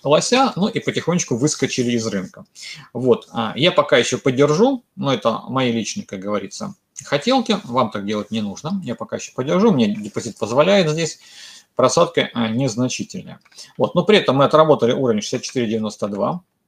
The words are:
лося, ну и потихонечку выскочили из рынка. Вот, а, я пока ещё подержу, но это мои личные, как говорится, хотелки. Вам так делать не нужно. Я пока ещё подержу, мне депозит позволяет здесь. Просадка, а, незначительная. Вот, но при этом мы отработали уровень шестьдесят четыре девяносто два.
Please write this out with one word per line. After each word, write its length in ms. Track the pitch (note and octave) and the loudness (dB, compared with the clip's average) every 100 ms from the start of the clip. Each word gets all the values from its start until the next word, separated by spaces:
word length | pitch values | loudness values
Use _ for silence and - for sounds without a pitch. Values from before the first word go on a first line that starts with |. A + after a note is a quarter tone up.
лося, 500 | C#3 D#3+ - B3 C4 - | 2 2 4 2 2 0
ну 100 | G3+ | -2
и 120 | C3+ | -2
потихонечку 580 | - - D#3 F3 - A#2 | -4 -4 -2 -2 0 0
выскочили 560 | D3+ - C3 - A#2+ | 0 0 -2 0 0
из 120 | A#2+ A2 | 0 -2
рынка. 400 | G2 F#2 - - - - - - | -4 -6 -12 -20 -20 -18 -18 -12
Вот, 340 | B2 B2+ A2 - | -2 2 2 0
а, 220 | - A2 A2+ | -6 -6 0
я 160 | E3+ | 2
пока 260 | - - C3 | 4 4 2
ещё 220 | A#2 A#2+ | 2 0
подержу, 640 | C#3 B2+ C#3+ D3+ B3 B3+ - - | 0 2 4 4 2 2 -8 -8
но 160 | C#3 | -4
это 260 | B2 A#2 G#2+ - | 0 0 -2 -4
мои 240 | B2+ B2 | -2 0
личные, 340 | A#2 G2+ G2+ - | 0 -4 -8 -10
как 140 | G2 | -10
говорится, 560 | G2+ G#2 G2 - G#2 - _ - | -6 -6 -6 -10 -12 -14 _ -20
хотелки. 540 | - C#3 - C4 A#3+ G3+ | -6 -2 0 0 0 -4
Вам 260 | C3+ A#2+ A2 | -2 -2 -2
так 160 | G#2 G2 | -4 -6
делать 260 | G#2+ G2+ | -6 -4
не 100 | A2+ | -6
нужно. 380 | G#2 F#2 D#3 G3 | -6 -8 -6 -6
Я 120 | C#3 A#2 | -6 -8
пока 200 | A2+ G#2+ | -8 -10
ещё 160 | - | -8
подержу, 380 | - C3 F3+ A3+ | -6 0 4 4
мне 240 | C#3+ G#2+ G#2 | 4 2 -2
депозит 420 | G#2 - A#2 - | -6 -8 -8 -8
позволяет 520 | G#2 B2 E3+ G3+ D#3+ | -2 2 4 4 2
здесь. 300 | D#3 D#3+ - - - - - _ - | 0 -4 -8 -20 -20 -20 -20 _ 0
Просадка, 540 | B2+ E3 E3+ - B2 | 2 4 2 0 -2
а, 160 | - A2+ | -2 -2
незначительная. 920 | A2+ C3+ G#2+ B2 - - F#2+ F2 - _ - - - | 0 -2 -2 -4 -4 -10 -10 -14 -18 _ -20 -20 -4
Вот, 180 | A2 F3 | 0 2
но 80 | |
при 140 | F3 G#3 | 4 4
этом 180 | - C3+ | 4 2
мы 100 | C3+ | 4
отработали 460 | D#3 D#3 B2+ A#2 | 6 6 4 4
уровень 300 | C#3 C3 G#2 | 2 0 0
шестьдесят 220 | - B2 | -2 -6
четыре 240 | - C3 A2+ | -4 -4 -2
девяносто 400 | A2 G#2+ - G#2 | -2 -4 -6 -6
два. 360 | G2+ A#2+ F3 - _ | -4 -4 -4 -10 _